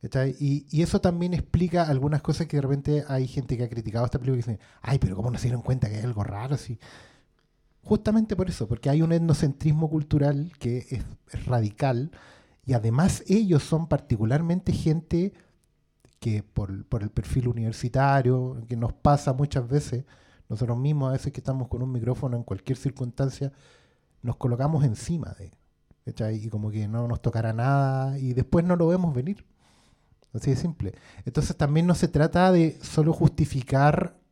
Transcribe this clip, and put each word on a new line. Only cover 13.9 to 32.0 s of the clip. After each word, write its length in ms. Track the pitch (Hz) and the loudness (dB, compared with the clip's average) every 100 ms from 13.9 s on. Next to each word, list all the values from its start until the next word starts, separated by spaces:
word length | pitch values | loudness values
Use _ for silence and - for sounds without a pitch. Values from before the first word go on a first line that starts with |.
| 143 - 110 110 139 165 180 180 | -2 0 0 2 2 2 -2 0
gente 600 | 175 165 156 160 170 185 - _ _ _ _ _ _ _ _ | -2 0 0 0 0 0 -4 _ _ _ _ _ _ _ _
que 240 | 120 107 | -4 -4
por, 420 | - - 98 98 101 | -4 -6 -6 -8 -6
por 180 | 117 | -4
el 60 | 104 | -4
perfil 400 | - 104 135 123 | -6 -2 0 0
universitario, 1080 | 120 113 110 123 131 139 139 123 127 127 131 113 | 0 -2 -2 -2 2 4 4 4 2 0 -8 -8
que 80 | 120 | -4
nos 160 | 117 | -4
pasa 400 | - - 143 - | 0 2 2 2
muchas 340 | 131 147 143 120 | -2 0 -2 0
veces, 380 | 143 143 123 139 - _ _ _ | -2 -2 -8 -8 -18 _ _ _
nosotros 280 | 107 117 120 | -4 -2 0
mismos 320 | 135 151 135 | 0 0 0
a 40 | |
veces 200 | 131 - | -2 -4
que 80 | 143 | -8
estamos 260 | - 135 123 | -6 -4 -4
con 140 | 120 | -4
un 100 | 127 | -4
micrófono 460 | 127 113 123 135 120 | -2 -2 -2 -2 -4
en 60 | |
cualquier 340 | 113 95 - 131 | -4 -8 -4 -4
circunstancia, 720 | 139 - 123 - 135 - 139 - - _ _ _ _ _ | -4 -4 -8 -2 -4 -2 -8 -8 -20 _ _ _ _ _
nos 160 | 120 120 | -8 -4
colocamos 480 | 127 120 139 160 147 | -2 0 0 2 2
encima 480 | 104 - 165 107 92 | 0 -4 -6 -6 -12
de, 140 | 90 _ _ _ _ _ - | -16 _ _ _ _ _ -14
¿cachai? 400 | 113 110 110 110 | -6 -4 -4 -6
Y 40 | |
como 220 | 107 107 | -6 -4
que 160 | 104 104 | -4 -4
no 200 | 113 120 | -4 -2
nos 120 | 117 | -2
tocará 300 | - 113 113 | -2 -2 -2
nada 680 | 110 123 139 139 135 135 139 | 0 2 2 2 0 -2 -2
y 140 | 131 | -2
después 300 | 123 - 175 175 | -2 2 2 2
no 100 | 175 | 2
lo 100 | 165 | 2
vemos 260 | 180 175 | 2 0
venir. 320 | 127 139 196 - _ _ _ _ _ _ _ _ | -2 -4 -6 -10 _ _ _ _ _ _ _ _
Así 160 | 117 139 | -6 -2
de 40 | 131 | 0
simple. 400 | 175 156 98 - - - - | -2 -4 -6 -8 -20 -14 -6
Entonces 300 | 123 143 - | -2 -2 0
también 280 | 147 151 170 | 2 4 4
no 80 | |
se 140 | 175 | 4